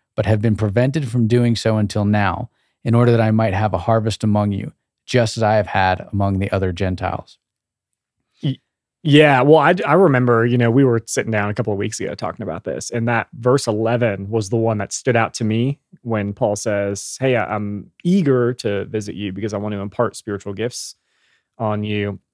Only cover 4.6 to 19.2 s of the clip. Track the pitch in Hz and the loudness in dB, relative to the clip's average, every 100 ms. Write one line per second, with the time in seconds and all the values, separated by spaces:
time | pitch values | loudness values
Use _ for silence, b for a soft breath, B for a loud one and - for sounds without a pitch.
4.6 | 107 - _ _ - 127 110 - 110 107 | -8 -14 _ _ -2 0 0 0 2 2
5.6 | 104 95 95 92 - 101 98 95 98 98 | 0 0 0 0 -4 -4 -2 -2 -2 -2
6.6 | 92 87 95 92 92 - - _ _ _ | -2 -2 -4 -4 -6 -8 -12 _ _ _
7.6 | _ _ _ _ _ _ _ _ 147 131 | _ _ _ _ _ _ _ _ -6 -6
8.6 | _ _ _ _ 160 143 151 135 135 156 | _ _ _ _ 4 6 8 6 6 6
9.6 | 143 185 - 160 190 135 123 117 117 123 | 6 2 2 4 4 4 4 4 4 2
10.6 | 120 120 135 117 110 - 117 110 104 104 | 2 4 4 2 -2 -6 -2 -2 -2 -4
11.6 | 101 98 110 - 98 - 95 82 101 82 | -4 -2 -4 -6 -8 -6 -8 -8 -8 -8
12.6 | - 65 - 120 117 117 - - 120 135 | -8 -8 -6 -4 -2 -2 -4 -4 2 2
13.6 | - 107 113 120 117 98 98 113 101 117 | 2 -2 0 0 0 -2 -4 -4 -2 0
14.6 | 113 107 104 - - 117 113 - 110 110 | 0 -2 -4 -6 0 2 0 -2 -2 0
15.6 | 127 147 _ _ 120 110 101 98 117 104 | -2 -4 _ _ -6 -4 -4 -2 -2 -2
16.6 | - 101 101 101 - - 135 123 101 104 | -2 -2 -2 -4 -8 -4 0 0 -2 -4
17.6 | 104 101 - _ 170 196 151 127 120 127 | -6 -8 -12 _ 0 0 2 2 2 -2
18.6 | 113 101 98 107 104 92 | -4 -4 -4 -6 -6 -8